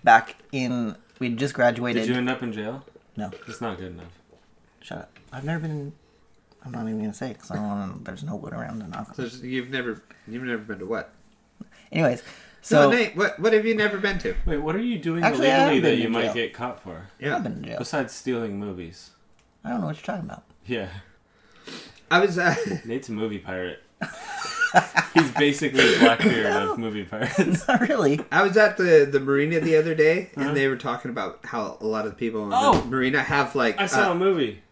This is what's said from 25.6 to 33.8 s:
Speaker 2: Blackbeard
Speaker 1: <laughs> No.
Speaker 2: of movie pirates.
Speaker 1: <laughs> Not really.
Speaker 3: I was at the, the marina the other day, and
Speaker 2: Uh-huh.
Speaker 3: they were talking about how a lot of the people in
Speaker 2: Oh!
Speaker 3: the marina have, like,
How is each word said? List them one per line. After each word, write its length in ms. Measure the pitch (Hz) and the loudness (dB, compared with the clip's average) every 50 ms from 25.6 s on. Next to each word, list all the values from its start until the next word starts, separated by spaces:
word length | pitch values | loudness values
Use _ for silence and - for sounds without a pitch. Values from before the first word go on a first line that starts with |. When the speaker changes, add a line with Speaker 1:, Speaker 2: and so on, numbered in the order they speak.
| 156 135 131 131 - - - - | -4 0 4 4 4 4 6 6
Speaker 2:
Blackbeard 460 | 254 233 226 - - - 120 113 - | 6 6 6 4 2 2 2 2 0
Speaker 1:
<laughs> 60 | - | 0
No. 200 | - - - 427 | 0 0 -2 -2
Speaker 2:
of 60 | 403 - | -4 -4
movie 260 | 113 110 107 104 95 | -6 -6 -6 -6 -8
pirates. 640 | - 107 107 - - - - 185 - 185 165 - - | -8 -6 -6 -4 -2 2 2 2 2 2 0 2 0
Speaker 1:
<laughs> 0 | |
Not 120 | 262 - | 2 2
really. 400 | 240 - 294 233 170 139 147 156 - - | 2 2 2 2 4 2 2 0 -2 0
Speaker 3:
I 120 | - 170 | 2 2
was 140 | 202 196 180 | 4 6 6
at 200 | 214 214 214 208 | 6 6 6 4
the, 320 | - 185 175 160 151 143 139 | 2 4 8 8 8 8 6
the 80 | 139 135 | 2 0
marina 400 | 135 135 139 139 147 156 170 160 | 2 2 2 2 2 2 2 0
the 160 | - 165 160 | 2 4 4
other 180 | 156 156 165 156 | 4 4 4 2
day, 360 | 156 151 156 170 185 180 - - | 4 4 4 4 2 -2 -6 -6
and 100 | 143 135 | -4 -2
Speaker 2:
Uh-huh. 80 | 143 147 | 0 2
Speaker 3:
they 140 | 139 139 135 | 2 2 2
were 80 | 131 | 0
talking 340 | 120 - 127 120 123 - 127 | 0 -4 -6 -6 -4 -6 -8
about 300 | 113 113 98 92 - - - | -6 -6 -6 -6 -8 -12 -14
how 300 | - - 117 104 - - - | -8 -6 -6 -6 -6 -8 -6
a 60 | 107 | -6
lot 180 | 110 110 107 107 | -4 -4 -2 -4
of 60 | 107 | -6
the 40 | - | -6
people 280 | - 123 113 113 107 104 | -4 -6 -4 -4 -4 -4
in 60 | 101 - | 0 0
Speaker 2:
Oh! 260 | 254 269 285 - - | 4 4 4 4 4
Speaker 3:
the 60 | - | 0
marina 360 | 120 131 131 127 131 139 143 | 0 -2 0 0 2 0 0
have, 320 | 127 - 151 143 139 123 - | 0 2 0 0 0 0 0
like, 260 | 139 120 113 104 - | 0 2 2 2 0